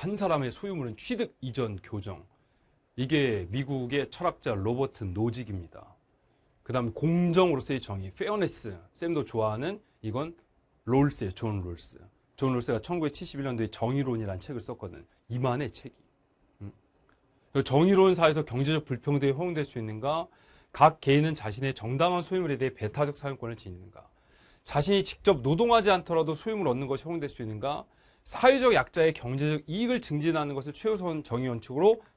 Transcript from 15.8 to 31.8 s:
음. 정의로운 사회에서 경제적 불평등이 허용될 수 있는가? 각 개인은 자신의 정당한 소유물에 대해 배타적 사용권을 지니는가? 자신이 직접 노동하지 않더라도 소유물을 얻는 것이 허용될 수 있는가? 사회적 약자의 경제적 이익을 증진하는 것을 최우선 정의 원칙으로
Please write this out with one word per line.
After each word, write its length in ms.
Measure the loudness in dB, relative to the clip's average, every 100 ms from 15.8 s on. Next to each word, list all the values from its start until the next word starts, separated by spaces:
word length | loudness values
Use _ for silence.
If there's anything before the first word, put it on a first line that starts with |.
| -16 -20 _ _ _ _ _ _
음. 100 | -16 -16 _ _ _ _ _ _ _ -2
정의로운 520 | 2 4 6 6 6 6
사회에서 300 | 4 2 -2
경제적 400 | -2 0 0 -2
불평등이 480 | -4 -2 0 2
허용될 300 | 0 -2 -4
수 140 | -6 -6
있는가? 500 | -8 -6 -4 -4 -6 _ _ _ _
각 280 | 6 6 6
개인은 340 | 4 4 4 0
자신의 400 | -6 -4 -4 -4
정당한 480 | -4 2 2 2
소유물에 340 | 0 -2 -2 0
대해 160 | -2
배타적 420 | -2 -6 -2 -2 -2
사용권을 420 | -8 -8 -8 -10
지니는가? 520 | -12 -14 -16 -20 -20 _ _ _ _ _
자신이 400 | -4 -2 4 2
직접 380 | 2 0 2 4
노동하지 500 | 2 2 6 6 6
않더라도 420 | 2 2 0 0
소유물을 380 | -2 -4 -2 0
얻는 160 | 0 -2
것이 160 | -4
허용될 260 | -4 -6 -6
수 140 | -8
있는가? 420 | -8 -6 -6 -6 -10 _ _ _
사회적 500 | -14 4 6 8 6
약자의 400 | 4 4 4 4
경제적 480 | 2 -2 0 0 0 -2
이익을 340 | -2 0 0
증진하는 540 | 0 0 2 2 0 -4
것을 180 | -6
최우선 500 | -4 -2 0 -2 -4
정의 240 | -2 -2 -2
원칙으로 540 | -4 -4 2